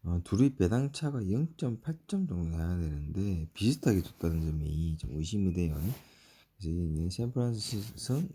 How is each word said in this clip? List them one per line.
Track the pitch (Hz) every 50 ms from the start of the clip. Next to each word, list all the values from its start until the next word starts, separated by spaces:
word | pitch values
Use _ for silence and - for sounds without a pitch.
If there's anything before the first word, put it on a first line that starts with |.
| -
어, | 85 87 87 85
둘이 | - - 104 131 139 131
배당 | - 92 87 110 123 139 139 139
차가 | - 160 147 143 123 107 92
영점팔 | 101 123 156 160 - - 165 123 113 117 - 156 160 160 _
점 | - 202 196 190
정도 | 175 90 87 85 82 82
나야 | 82 82 85 87 90
되는데 | 85 78 76 73 73 76 80 92 98 101 95 85 80 78 _
비슷하게 | - 98 117 143 143 - 131 107 92
줬다는 | - - - - - 85 82 82
점이 | 80 80 78 78 76 76 76 78 82 82 80
좀 | 78 - - 65
의심이 | 76 80 90 104 104 98 92 82
돼요. | 90 87 82 76
그래서 | 73 78 101 135 - - - - - - - - - - _ _ _ 98 80
이 | 82
경기는 | 87 87 80 78 78 82 90
샌프란시스코 | 95 - 117 120 127 131 123 120 117 107 107 - 120 104 98 117 - -
승 | - - 127 143 180 190